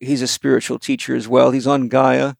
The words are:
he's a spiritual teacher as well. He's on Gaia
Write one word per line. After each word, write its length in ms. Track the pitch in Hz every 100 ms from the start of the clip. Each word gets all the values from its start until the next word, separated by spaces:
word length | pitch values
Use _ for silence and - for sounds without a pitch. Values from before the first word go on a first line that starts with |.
he's 200 | 127 139
a 60 | 127
spiritual 520 | - 139 127 - 123
teacher 360 | - 127 - 123
as 100 | 110
well. 220 | 127 131
He's 140 | 135 127
on 220 | 143 123
Gaia 460 | 131 131 131 139